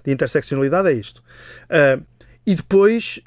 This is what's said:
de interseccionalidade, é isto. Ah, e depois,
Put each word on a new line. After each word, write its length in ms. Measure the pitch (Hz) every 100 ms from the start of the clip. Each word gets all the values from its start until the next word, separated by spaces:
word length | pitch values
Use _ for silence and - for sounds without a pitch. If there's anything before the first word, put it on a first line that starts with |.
de 60 | -
interseccionalidade, 800 | 135 131 147 - 135 139 170 190
é 40 |
isto. 300 | 127 - - _ - - - -
Ah, 320 | 165 139 135 - _ _ _ -
e 80 |
depois, 680 | 180 - 196 202 233 - -